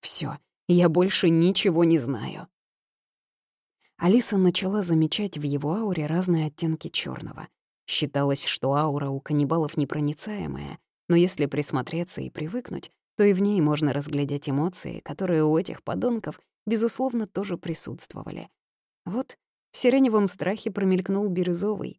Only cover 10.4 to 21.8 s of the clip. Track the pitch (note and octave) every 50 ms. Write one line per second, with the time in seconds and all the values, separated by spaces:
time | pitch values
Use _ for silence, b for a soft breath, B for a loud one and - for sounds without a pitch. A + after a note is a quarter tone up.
10.4 | F3 D3 C3+ C3+ - C#3+ - - _ _ _ _ _ _ F3 E3+ F3 F#3 - -
11.4 | D3+ C#3 - D3 C#3+ - - C3+ B2 - - E3 F3 F3 - - C3+ B2+ _ -
12.4 | D#3 D#3 F#3+ B3+ B3 - F3+ F3 - - _ _ _ _ _ - G#3 G3+ G3 F#3
13.4 | G3+ G3+ G#3 G3+ D#3 D3+ D3+ D3 D#3 D3 B2 C#3+ C#3+ - - C#3+ C#3+ C#3 C#3+ C#3+
14.4 | - - C3+ C#3 D3+ F3+ F3+ - - - A2+ A2 _ - - - G3 F#3 F3 D#3
15.4 | D#3 D3+ D#3 D#3+ E3+ - - - _ - - F#3 G3+ B3 A#3+ A3 - - - -
16.4 | _ _ _ _ _ G#3 A3 A3 A3 A#3 - - C4 C4 A#3 A#3 G#3+ - _ F#3+
17.4 | G3 G3 F#3 E3 - F3 D#3+ - - - - - - - - - - - - -
18.4 | A2+ - _ _ _ _ _ _ _ _ _ _ _ - F#3 A#3 C4+ _ - _
19.4 | _ _ _ _ _ _ _ - - B3+ A#3+ C#4 C4+ B3+ A3 G#3+ G3+ F#3+ - -
20.4 | D#3 F3 G#3 A3+ - A3+ F#3 - G3 F#3+ F#3 F#3 F#3 - G3 G3 G#3 G#3 F3+ F3
21.4 | F3+ F3+ F3 E3+ F#3 G#3 G#3+ F#3